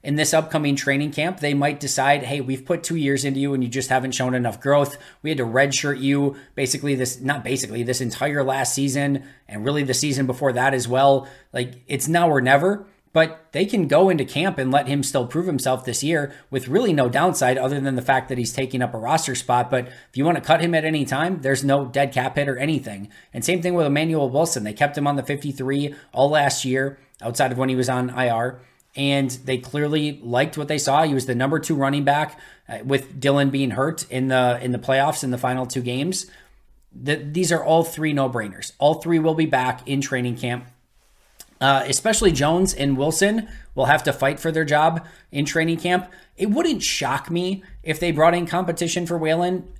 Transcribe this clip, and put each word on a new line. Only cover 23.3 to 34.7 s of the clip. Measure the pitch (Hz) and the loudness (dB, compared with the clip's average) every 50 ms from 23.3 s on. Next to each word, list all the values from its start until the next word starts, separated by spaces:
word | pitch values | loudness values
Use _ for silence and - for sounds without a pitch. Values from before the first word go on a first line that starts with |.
And | - 123 | -10 -6
same | 110 - 170 180 | -2 -2 0 0
thing | 165 180 | 0 0
with | 180 175 156 | 2 2 2
Emmanuel | 143 139 147 160 165 160 156 143 127 | 2 2 2 0 0 0 0 0 0
Wilson. | 123 143 165 160 - 127 | 2 2 0 0 0 -4
They | 104 104 107 | -4 -6 -2
kept | - 139 143 143 | 0 0 0 0
him | 151 143 | 0 0
on | 143 143 | 0 0
the | 139 | 0
fifty-three | 127 - 147 143 143 147 135 - 131 131 139 143 143 143 147 - - _ | -2 -4 -4 -4 -6 -8 -6 -4 -4 -2 -2 -2 -2 -4 -6 -12 -18 _
all | - 123 135 143 | 0 2 4 4
last | 156 151 143 139 - - - | 4 4 2 2 0 -2 -2
year | 131 127 131 135 139 139 - _ _ _ - | -2 0 0 0 -2 -4 -10 _ _ _ -12
outside | - 120 123 - 139 131 | -8 -4 0 0 0 0
of | 127 | 2
when | 123 135 131 | 0 0 0
he | 127 | 0
was | 127 127 123 | 0 0 0
on | 127 127 127 123 | 0 -2 -2 -2
I | 123 127 127 120 | -2 0 0 0
R. | 117 113 120 127 127 - - _ _ _ _ _ - | 2 0 0 -2 -4 -8 -16 _ _ _ _ _ -6
And | 143 139 139 139 139 139 131 | -4 0 0 2 2 0 0
they | 127 123 - 127 131 | -4 -6 -6 -4 -4
clearly | 123 123 - - 147 147 147 151 156 151 151 147 - | -4 -4 -6 -4 -4 -2 0 0 0 -2 -2 -4 -8
liked | - 120 120 123 139 - - 151 | -6 -2 0 0 0 0 -2 -6
what | 147 147 | -4 -4
they | 151 147 | -4 -2
saw. | - - 135 151 | 0 2 2 4
He | 165 156 143 | 4 4 2
was | 131 120 | 0 0
the | 127 123 | 0 -2
number | 120 131 139 156 156 | 0 0 0 0 -2
two | 143 - - | -2 -2 0
running | 139 135 135 143 147 143 | 0 0 0 0 2 2
back, | 139 143 147 151 147 - - - - - _ _ - | 2 2 2 0 -4 -6 -12 -20 -20 -20 _ _ -14
uh, | 113 107 117 | -14 -10 -2
with | 127 139 135 135 - - 135 | 0 0 0 0 -4 -8 -2
Dillon | 127 139 139 143 139 139 | 2 2 4 4 4 2
being | 131 135 135 123 | 2 0 0 0
hurt | 98 - 135 156 160 160 - - | 0 0 0 -2 -2 -4 -8 -6
in | 123 131 131 131 | -4 -2 0 2
the, | 131 127 127 123 120 120 | 2 4 4 2 2 0
in | 127 127 | -2 -4